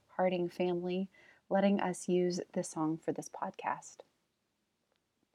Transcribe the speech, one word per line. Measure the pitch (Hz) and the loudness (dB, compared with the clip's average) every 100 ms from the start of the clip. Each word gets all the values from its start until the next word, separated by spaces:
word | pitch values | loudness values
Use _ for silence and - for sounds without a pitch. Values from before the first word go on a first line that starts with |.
| _ - | _ 0
Harding | 185 180 175 | 2 2 -2
family | - 180 175 180 180 196 - - - - | 0 0 0 -2 -2 -4 -8 -20 -16 0
letting | 196 202 202 | 4 4 4
us | 185 170 - | 0 -2 2
use | 180 180 180 - 190 | 4 4 0 -4 -4
this | 170 | -4
song | - 156 160 - | -2 -2 -2 -4
for | |
this | - 156 | -6 -6
podcast. | - 190 - - 147 - - - _ _ _ _ _ _ _ _ _ _ _ _ | -8 -8 -6 -6 -6 -8 -20 -20 _ _ _ _ _ _ _ _ _ _ _ _